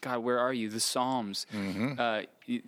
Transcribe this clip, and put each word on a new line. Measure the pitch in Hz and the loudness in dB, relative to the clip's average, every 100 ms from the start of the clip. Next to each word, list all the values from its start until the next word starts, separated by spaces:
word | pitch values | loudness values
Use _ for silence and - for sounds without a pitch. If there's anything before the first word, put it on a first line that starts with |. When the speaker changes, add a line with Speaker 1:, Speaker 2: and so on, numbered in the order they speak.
Speaker 1:
"God, | 131 120 | -4 -2
where | 120 123 | 2 2
are | 123 | 2
you?" | 127 107 | 0 -2
The | 113 | 0
Psalms. | - 131 127 127 104 95 - | 0 2 2 2 0 -4 -6
Speaker 2:
Mm-hmm. | 107 98 98 127 127 | -4 -2 0 -2 2
Speaker 1:
Uh, | 117 107 95 _ - | 2 0 -4 _ -6
y-, | 120 | -4